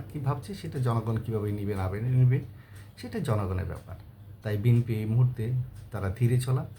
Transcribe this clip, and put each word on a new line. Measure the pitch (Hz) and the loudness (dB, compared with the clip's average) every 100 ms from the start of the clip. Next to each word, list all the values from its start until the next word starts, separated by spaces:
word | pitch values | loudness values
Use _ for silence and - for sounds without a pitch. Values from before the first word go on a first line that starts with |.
| - | -6
কি | 147 | -6
ভাবছে, | 127 131 - | -2 -4 -6
সেটা | 196 160 151 | -10 -8 -2
জনগণ | 123 117 110 113 | 2 2 2 -2
কীভাবে | 110 110 104 | 0 -2 0
নিবে | 104 101 98 | -2 -2 -2
না | 92 98 120 127 | -2 -2 2 6
নিবে, | 127 127 - - - - - - | 6 4 -2 -16 -20 -20 -20 -14
সেটা | 247 233 | -8 -4
জনগণের | 131 104 98 92 87 | 0 0 0 -2 -4
ব্যাপার। | 80 - - - - - - | -8 -12 -16 -16 -20 -20 -10
তাই | 107 104 | -4 0
বিএনপি | 120 120 117 107 | 4 4 4 -2
এই | 107 | 0
মুহূর্তে | 117 127 123 113 127 123 - - | 4 4 2 -2 -2 -4 -8 -10
তারা | 104 95 95 | -4 -2 2
ধীরে | 120 123 | 2 2
চলা | 131 135 165 | 2 -2 -2